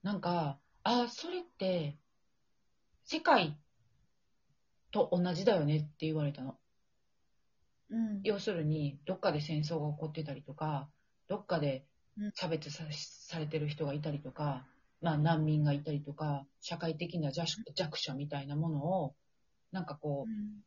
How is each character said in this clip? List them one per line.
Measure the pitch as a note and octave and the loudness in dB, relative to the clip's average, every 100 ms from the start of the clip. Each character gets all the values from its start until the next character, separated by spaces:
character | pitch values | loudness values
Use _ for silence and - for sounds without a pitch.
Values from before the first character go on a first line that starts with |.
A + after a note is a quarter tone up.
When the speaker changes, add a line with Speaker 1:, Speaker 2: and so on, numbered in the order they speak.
Speaker 1:
な | G3 | -2
ん | G3 | -2
か、 | E3+ F3 D3+ C#3 _ _ | 0 2 0 -4 _ _
「あ、 | G3+ B3 A#3 | 2 2 2
そ | - E4+ | -4 -6
れ | F4+ | -6
っ | |
て、 | F4 _ F#3 F3+ D3 D3 _ _ _ _ _ _ _ _ _ _ - | -6 _ 0 2 0 -6 _ _ _ _ _ _ _ _ _ _ -6
世 | D#4 | 0
界 | E4 C4 E3 D3+ _ _ _ _ _ _ _ _ _ _ _ _ _ | 6 6 6 -2 _ _ _ _ _ _ _ _ _ _ _ _ _
と | G#3+ F3 | 2 4
同 | F3+ F3+ | 4 2
じ | E3 G3 | 4 4
だ | F#3 | 4
よ | |
ね」 | D3 D#3 | 4 2
っ | |
て | - - D#3 | 0 -4 -2
言 | |
わ | D#3 D3 | 2 0
れ | |
た | C#3+ | -2
の。 | C3+ - _ _ _ _ _ _ _ _ _ _ _ _ _ | -8 -10 _ _ _ _ _ _ _ _ _ _ _ _ _
Speaker 2:
う | A3+ | -2
ん。 | A3+ G3+ | 0 0
Speaker 1:
要 | G3 G3 | 0 2
す | A3 | 0
る | F3+ D3+ | 0 2
に、 | D#3 C#3+ - - | 2 0 -2 -6
ど | F#3 | 0
っ | |
か | G3 | 2
で | D3+ | 2
戦 | D3+ D3+ | 0 0
争 | D3+ E3 | 0 0
が | D3 | -2
起 | D3 | -2
こ | D#3+ | -4
っ | |
て | E3 D#3 | -4 -6
た | |
り | - | -8
と | - | -10
か、 | C#3+ D#3 C#3+ C3 _ _ _ _ | -4 -2 -2 -4 _ _ _ _
ど | G3 | -6
っ | - | 0
か | E3+ | 2
で | C#3+ C3 - _ _ - G#3 | 2 -2 -6 _ _ -8 -6
差 | - F3+ | -4 -2
別 | D#3+ D#3 | -2 -4
さ-、 | D3 | -10
Speaker 2:
う | D#3 | -8
ん。 | |
Speaker 1:
さ | D3 - - - E3+ | -8 -10 -14 -8 -4
れ | D3+ | -2
て | D#3 | 0
る | D3 | -2
人 | - D3 | -2 -2
が | |
い | D3 | -2
た | D3+ | -2
り | D3 | -4
と | C3 | -6
か、 | - D3+ C3+ - _ _ _ | -4 -2 -2 -8 _ _ _
ま | E3+ | 0
あ、 | D#3 | 4
難 | D3+ D#3+ D#3 | 4 4 4
民 | D3+ | 4
が | D3 | 4
い | C#3+ | 2
た | D3 | 0
り | C#3+ | -4
と | D3 | -4
か、 | C#3+ D#3 C#3+ C#3 _ | -4 -2 -2 -4 _
社 | - E3+ | -8 -4
会 | E3+ D#3 | -2 -2
的 | F3 F3 | -2 0
な | D3 | 0
弱-、 | E3+ E3+ - A3+ | 0 -2 -4 -8
Speaker 2:
う | |
ん。 | |
Speaker 1:
弱 | - E3+ - | -4 -4 -2
者 | - | -6
み | C3 D3 | -4 -4
た | C#3+ | -4
い | C#3 | -4
な | D3 | 0
も | E3 | 0
の | D3+ D3 F#3+ | 0 0 0
を、 | D3 - _ _ _ _ _ | 0 -6 _ _ _ _ _
な | F#3+ | -8
ん | - | -6
か | D3 | -6
こ | D3+ C#3 A#2+ | -2 -2 -2
う、 | |
Speaker 2:
う | |
ん。 | G#2+ G#2 G#2 | -6 -6 -10